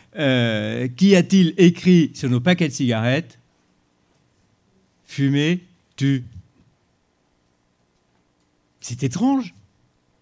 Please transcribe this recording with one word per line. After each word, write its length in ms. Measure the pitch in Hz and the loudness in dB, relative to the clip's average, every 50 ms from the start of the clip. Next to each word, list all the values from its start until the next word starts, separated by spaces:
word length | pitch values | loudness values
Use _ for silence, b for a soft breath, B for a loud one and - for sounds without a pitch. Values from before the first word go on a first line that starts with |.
| b b b | b b b
euh, 720 | - 156 135 131 127 120 117 110 107 107 107 113 120 123 131 | -4 -2 0 0 0 0 0 -2 -4 -4 -6 -6 -6 -6 -6
qu'y 300 | 127 - 185 196 196 180 | -4 0 4 4 4 4
a-t-il 360 | 170 180 - 190 180 165 - - | 4 2 2 2 2 2 4 4
écrit 520 | 123 131 170 - - 180 185 170 156 - - | 4 4 4 2 2 4 4 4 4 2 -2
sur 160 | - - 135 | -6 -6 -2
nos 100 | 123 123 | -2 -2
paquets 300 | 123 180 180 175 175 151 | 0 0 0 0 -2 -4
de 40 | 120 | -4
cigarettes ? 640 | - 143 120 113 110 110 120 127 151 165 - - _ _ _ _ _ _ _ _ _ _ _ _ _ _ _ _ _ _ _ _ _ _ _ _ _ _ _ _ _ _ _ _ _ _ | -4 -4 -2 -2 -2 -2 -2 -2 -2 -4 -8 -16 _ _ _ _ _ _ _ _ _ _ _ _ _ _ _ _ _ _ _ _ _ _ _ _ _ _ _ _ _ _ _ _ _ _
Fumer 580 | - - - 139 139 139 143 147 156 175 180 - _ _ _ _ _ _ - | -16 -6 -4 -2 0 0 0 0 0 -2 -4 -6 _ _ _ _ _ _ -4
tue. 260 | 135 139 139 131 127 - - - - _ _ _ _ _ _ _ _ _ _ _ _ _ _ _ _ _ _ _ _ _ _ _ _ _ _ _ _ _ _ _ _ _ _ _ _ _ _ _ _ _ _ _ _ _ _ _ | -2 -2 -2 -2 -4 -10 -20 -20 -20 _ _ _ _ _ _ _ _ _ _ _ _ _ _ _ _ _ _ _ _ _ _ _ _ _ _ _ _ _ _ _ _ _ _ _ _ _ _ _ _ _ _ _ _ _ _ _
C'est 240 | - - 120 - 139 | -16 -14 -10 -6 -6
étrange. 500 | 131 123 175 220 262 277 269 240 175 - _ _ _ _ _ _ _ _ _ _ _ _ _ | -6 -4 -2 -2 -2 -2 -2 -4 -8 -14 _ _ _ _ _ _ _ _ _ _ _ _ _